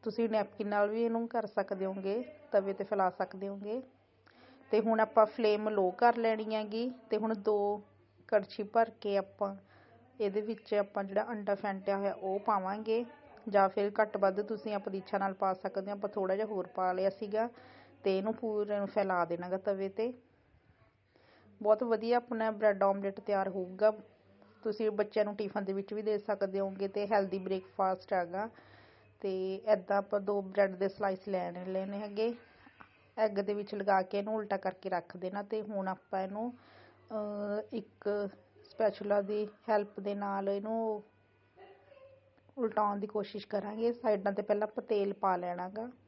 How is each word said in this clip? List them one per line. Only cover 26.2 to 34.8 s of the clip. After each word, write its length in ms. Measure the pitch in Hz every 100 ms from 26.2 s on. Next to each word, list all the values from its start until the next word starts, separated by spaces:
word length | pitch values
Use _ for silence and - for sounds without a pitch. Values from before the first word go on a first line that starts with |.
| 208 202 196 190
ਹੋਗੇ 280 | 196 196 196
ਤੇ 200 | 202 202
ਹੈਲਦੀ 320 | 214 196 190
ਬ੍ਰੇਕਫਾਸਟ 760 | 185 190 185 - 190 185 -
ਹੈਗਾ। 360 | 190 170 185 220 - - - - - - _
ਤੇ 340 | 196 190 190 190
ਇੱਦਾਂ 420 | 214 208 185 202
ਆਪਾਂ 220 | 196 208
ਦੋ 220 | 196 202
ਬ੍ਰੈਡ 340 | 190 190 196 185
ਦੇ 140 | 196
ਸਲਾਈਸ 300 | 196 202 190 202
ਲੈ 240 | 190 175
ਲੈਣੇ 480 | 175 180 190 190 202
ਹੈਗੇ। 360 | 214 202 226 240 - - - _ - _ _ -
ਐਗ 140 | 220
ਦੇ 220 | 202 202
ਵਿੱਚ 220 | 208 202 208
ਲਗਾ 260 | 196 190
ਕੇ 160 | 190 202
ਇਹਨੂੰ 180 | 202 220
ਉਲਟਾ 220 | 208 196
ਕਰਕੇ 320 | 190 185